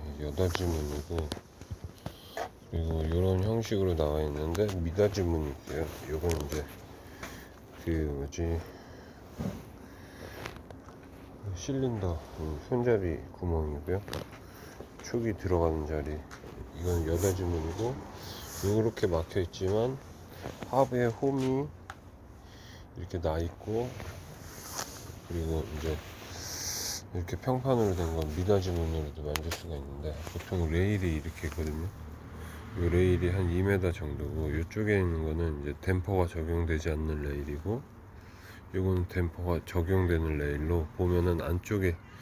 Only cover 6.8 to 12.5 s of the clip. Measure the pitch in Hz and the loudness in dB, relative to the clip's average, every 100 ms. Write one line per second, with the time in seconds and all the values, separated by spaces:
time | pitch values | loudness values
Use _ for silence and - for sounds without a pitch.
6.8 | - - - - - - - - - - | -16 -16 -16 -14 -12 -12 -14 -18 -18 -8
7.8 | - 80 78 71 69 - 82 85 - - | 0 2 2 -2 -4 -2 0 0 -2 -12
8.8 | - - - - - - - - - - | -16 -16 -16 -18 -14 -6 -6 -6 -10 -16
9.8 | - - - - - - - - - - | -16 -16 -16 -14 -14 -10 -10 -10 -14 -14
10.8 | - - - - - - 104 90 - 135 | -16 -16 -16 -18 -16 -12 -8 -6 -2 0
11.8 | 131 113 95 82 - - 78 | 2 2 0 -2 -4 -6 -4